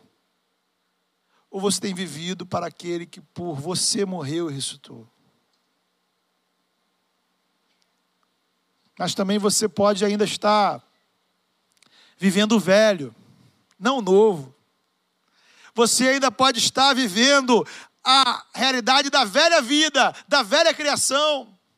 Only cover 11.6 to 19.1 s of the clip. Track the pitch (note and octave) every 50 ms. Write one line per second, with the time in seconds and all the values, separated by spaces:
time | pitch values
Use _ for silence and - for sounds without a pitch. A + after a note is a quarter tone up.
11.6 | _ _ _ _ _ _ _ _ _ _ _ - F3 G3 F3+ G3+ G#3 G#3+ A#3 A3
12.6 | E3+ E3+ F#3+ G#3 A3 A3 G3+ E3+ C#3+ B2 G#2+ _ _ _ _ _ _ _ _ _
13.6 | _ _ _ - F#3 A#3+ C#4 C4+ G#3 F#3 F#3+ G3 G#3+ A3 F#3+ D3+ C#3 C3 _ _
14.6 | _ _ _ _ _ _ _ _ _ _ _ _ _ _ _ _ _ _ _ _
15.6 | - - - A3 A#3 A3 - - B3 C4 C4+ C#4 C4 C4 - - C4 C4+ C4 A#3
16.6 | G3 - - - C4+ C#4 C4+ A#3+ C4 G#3 F3 G#3 B3 C4+ C#4+ C#4+ C4+ B3 B3 G3+
17.6 | D3+ - - - - - _ _ - B3 C4 C4+ C4 B3 A3+ - - _ - -
18.6 | A#3 C4+ C4 B3+ G#3+ G#3 C4 C#4 C#4+ C#4